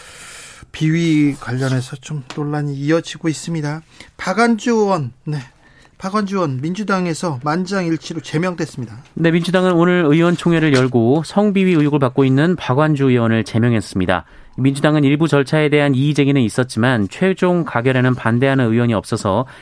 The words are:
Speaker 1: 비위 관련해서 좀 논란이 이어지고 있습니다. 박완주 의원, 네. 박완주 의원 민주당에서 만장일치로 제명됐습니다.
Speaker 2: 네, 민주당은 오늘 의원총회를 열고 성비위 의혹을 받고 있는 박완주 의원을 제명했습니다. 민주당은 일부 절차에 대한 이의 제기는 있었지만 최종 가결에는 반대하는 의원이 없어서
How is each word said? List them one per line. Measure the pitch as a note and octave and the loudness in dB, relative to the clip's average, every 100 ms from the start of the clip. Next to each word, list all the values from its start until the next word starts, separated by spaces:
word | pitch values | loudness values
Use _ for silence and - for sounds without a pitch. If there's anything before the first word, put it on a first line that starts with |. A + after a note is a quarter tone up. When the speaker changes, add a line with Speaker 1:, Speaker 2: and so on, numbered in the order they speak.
| - - - - - - - | -20 -20 -20 -20 -20 -20 -18
Speaker 1:
비위 | - D#3 E3 E3+ D3+ D3 | -4 -2 0 2 2 2
관련해서 | C3+ - B2+ C3+ C3 B2+ C#3+ | -2 -6 -4 -2 -2 -4 -12
좀 | - D3+ B2+ | -10 -12 -10
논란이 | - D3 D3 D3 | -8 -6 -4 -4
이어지고 | C#3 C#3+ E3 E3 D3+ E3 | -4 0 0 -2 -8 -6
있습니다. | D3 - E3+ D3 D#3 - - - - | -6 -6 -6 -6 -8 -12 -20 -20 -10
박완주 | - F#3+ A#3 A3+ - | -6 0 2 0 0
의원, | A3+ G3+ F#3 B2+ - | 0 2 0 -4 -10
네. | - D3 B2 _ _ - - - | -8 -8 -8 _ _ -20 -20 -12
박완주 | F#3+ G#3 G3+ | -6 -4 -2
의원 | G3 E3 B2+ | -2 -2 -2
민주당에서 | D3+ F#3 G3+ F#3+ F3 D#3 F3+ C3 | -6 -6 -2 -2 -2 -4 -4 -4
만장일치로 | D3 E3 F3+ G3 E3+ D#3+ - E3 | -4 -4 -2 -2 -2 -4 -6 -12
제명됐습니다. | - D#3 F#3 E3+ D#3+ - A2+ A2 - | -6 -4 -2 -4 -8 -8 -12 -12 -14
Speaker 2:
네, | - E3 | -2 2
민주당은 | E3+ E3+ F#3 F#3 | 2 2 2 2
오늘 | E3+ F3 F3+ | 4 4 2
의원총회를 | D#3+ D#3+ E3+ F3 F3 E3 D#3 | 4 4 4 2 2 2 2
열고 | C3 B2+ B2+ A2+ D3+ | 2 2 2 2 2
성비위 | D3+ - G#3 G3 F#3 | 0 0 0 2 2
의혹을 | E3+ D3 C#3+ | 4 2 2
받고 | C3+ C3 | 0 2
있는 | C3+ C3 D#3+ F3+ | 2 4 2 0
박완주 | - B2+ D#3 D3 C#3 | -2 0 2 2 2
의원을 | B2 A2+ A2+ | 2 2 0
제명했습니다. | A2 A2 A#2+ A2+ - G2 F2+ F2+ - - - - | 0 0 2 0 -2 -2 0 0 -2 -20 -18 -2
민주당은 | C3 C#3 D#3 D3+ | -2 2 2 4
일부 | C#3 D3 D#3+ | 2 2 2
절차에 | C#3+ C3+ D#3 D3+ | 2 2 0 2
대한 | D3 C#3+ | 2 2
이의 | C3 C#3+ | 2 0
제기는 | D3 C#3 C#3 | 2 2 2
있었지만 | A2+ - B2+ - A#2+ B2 G2 | 2 0 -4 0 0 0 -2
최종 | - F#3 F#3 F3+ F3 | -2 -2 0 0 0
가결에는 | C#3+ A#2+ A#2+ B2+ B2+ B2 | 0 -2 0 2 2 0
반대하는 | A2+ A#2 C3+ C3+ A#2+ | 0 0 2 2 2
의원이 | A2+ A#2+ | 2 2
없어서 | G#2+ - A2+ G#2+ F#2+ C3+ - | 0 -2 -4 0 -2 -2 -10